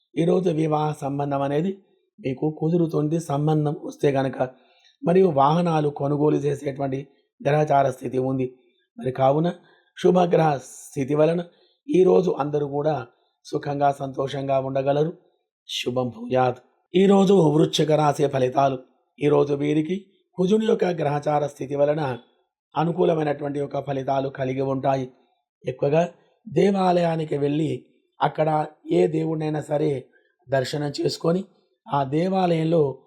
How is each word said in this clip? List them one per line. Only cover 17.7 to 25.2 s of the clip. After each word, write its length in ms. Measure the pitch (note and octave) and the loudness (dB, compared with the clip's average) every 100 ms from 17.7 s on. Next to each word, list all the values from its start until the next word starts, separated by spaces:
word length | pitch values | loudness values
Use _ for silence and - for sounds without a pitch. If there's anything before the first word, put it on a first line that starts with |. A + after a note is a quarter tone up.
| - D3+ | 0 2
రాశి 360 | D3+ D3+ C#3 C#3 | 2 2 0 0
ఫలితాలు. 500 | C3+ B2+ C3 C#3 C3 - _ _ - | 0 0 2 0 0 -10 _ _ -4
ఈరోజు 340 | D3 C#3+ C#3+ | 2 2 2
వీరికి 420 | C#3+ D3 D3+ D#3 F#3+ - _ _ - | 0 0 0 -2 -6 -8 _ _ -4
కుజుని 280 | F3+ A3 A3 | 0 2 2
యొక్క 200 | G#3+ F3+ | 0 0
గ్రహచార 580 | D#3+ C#3+ D3 D3 D3 C#3+ | -2 -2 -2 -2 -2 -2
స్థితి 280 | - C3+ C#3 | -6 -6 0
వలన 280 | C#3+ D3+ C#3 A#2 - _ _ _ _ C#3 | 0 0 -4 -8 -12 _ _ _ _ -4
అనుకూలమైనటువంటి 840 | E3 E3+ F3 D#3+ D3+ C#3 D3 C#3+ | -2 0 0 2 -2 -4 -6 -6
యొక్క 180 | C#3 C#3+ | -6 -6
ఫలితాలు 480 | C3+ C3+ C3 C3+ C3+ | -6 -6 -2 -2 -4
కలిగి 320 | C3+ C3 C3 | -4 -6 -4
ఉంటాయి. 440 | C3+ C3+ C3+ C3+ B2+ - | -4 -2 -2 -2 -4 -12